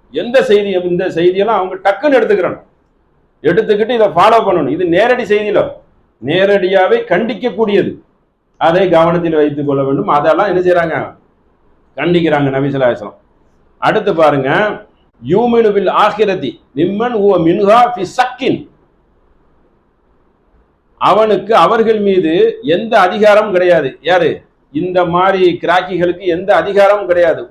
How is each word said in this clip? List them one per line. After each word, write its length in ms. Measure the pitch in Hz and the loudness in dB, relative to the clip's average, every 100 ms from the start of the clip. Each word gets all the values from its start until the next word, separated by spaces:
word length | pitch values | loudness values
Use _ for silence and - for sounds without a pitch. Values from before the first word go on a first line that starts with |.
| _ | _
எந்த 320 | 135 220 254 | -10 -2 0
செய்தி, 260 | 226 208 202 | 2 2 2
இந்த 380 | 180 180 175 185 | -2 -2 -2 -2
செய்தியெல்லாம் 380 | 151 175 185 202 | 0 0 2 0
அவங்க 300 | 214 185 185 | 0 -2 -4
டக்குன்னு 380 | 196 196 302 | -4 -2 2
எடுத்துக்கிறாங்க, 480 | 262 202 196 170 - - _ _ _ _ _ _ _ | 2 2 0 -2 -6 -16 _ _ _ _ _ _ _
எடுத்துக்கிட்டு 480 | 143 180 202 202 220 | -2 0 0 0 0
இதை 180 | 247 208 | 0 0
ஃபாலோ 320 | 165 196 233 190 | 2 2 4 2
பண்ணணும். 200 | 180 143 | 0 -2
இது 180 | 170 180 | -2 0
நேரடி 380 | 170 233 247 | 2 2 0
செய்தியில 460 | 196 208 208 180 101 - _ _ _ _ 127 | 0 -2 0 -2 -2 -6 _ _ _ _ -4
நேரடியாவே 800 | 175 196 202 185 190 185 233 - | 0 2 2 2 2 2 0 0
கண்டிக்கக்கூடியது, 840 | 190 226 202 247 185 220 202 - - _ _ _ _ _ - | -2 -2 -4 -6 -2 0 0 -2 -6 _ _ _ _ _ -4
அதை 320 | 151 175 190 | 0 2 2
கவனத்தில் 460 | 165 170 175 165 156 | 2 2 0 -2 0
வைத்துக் 320 | 151 143 143 | 0 -2 -4
கொள்ள 160 | 139 | -2
வேண்டும். 240 | 135 139 - | -2 -2 -2
அதெல்லாம் 400 | 147 156 156 202 | 0 0 0 0
என்ன 120 | 175 | 0
செய்றாங்க? 560 | 180 175 165 143 104 - _ _ _ _ _ _ _ - | 0 0 0 -4 -8 -14 _ _ _ _ _ _ _ -6
கண்டிக்கிறாங்க 500 | 156 175 165 147 139 | -2 0 0 0 0
நபி 180 | 135 143 | -2 -4
ஸல்லல்லாஹு 40 | |
அலைஹி 240 | 139 123 117 | -2 -2 -2
வஸல்லம். 140 | 101 - _ _ _ _ _ _ | -8 -16 _ _ _ _ _ _
அடுத்து 380 | 123 214 196 165 | 0 0 0 0
பாருங்க, 340 | 156 139 131 165 214 - - _ _ _ 117 | 2 2 -2 -2 -2 -6 -16 _ _ _ -4
யூமினு 440 | 190 240 233 220 | -2 0 2 2
பில் 140 | 202 185 | 0 0
ஆஹிரதி 720 | 147 208 208 208 185 139 - _ - | 2 0 0 -2 -2 -6 -10 _ -4
மிம்மன் 400 | 180 202 240 233 | -4 -2 -4 0
ஹுவ 220 | 202 185 | 2 2
மின்ஹா 420 | 165 202 196 226 240 240 | 2 2 4 4 2 0
ஃபி 100 | 180 - | -6 -4
ஷக்கின். 520 | 247 - 254 131 - _ _ _ _ _ _ _ _ _ _ _ _ _ _ _ _ _ _ _ _ _ _ - | -4 -4 -4 -4 -8 _ _ _ _ _ _ _ _ _ _ _ _ _ _ _ _ _ _ _ _ _ _ -4
அவனுக்கு, 580 | 127 190 220 202 196 220 | 0 2 2 0 0 2
அவர்கள் 440 | 170 226 220 220 | 2 2 0 0
மீது 600 | 202 185 160 170 226 - | 0 0 0 0 0 -2
எந்த 380 | 247 233 226 220 | -2 -2 0 2
அதிகாரமும் 520 | 185 214 208 208 214 | 2 2 4 4 2
கிடையாது. 460 | 180 180 170 139 - | 0 2 2 0 -6
யாரு? 420 | 151 180 160 101 - _ _ | -2 0 0 -4 -12 _ _
இந்த 340 | 143 180 180 175 | -6 -4 -2 0
மாதிரி 540 | 175 190 190 180 165 | 0 0 2 0 0
கிராக்கிகளுக்கு 580 | 156 180 180 180 175 175 | 0 -2 -2 -2 -2 -2
எந்த 360 | 190 170 190 180 | -4 -4 0 0
அதிகாரமும் 520 | 180 196 196 208 185 | 0 2 4 2 0
கிடையாது. 400 | 175 170 151 - | 0 2 0 -4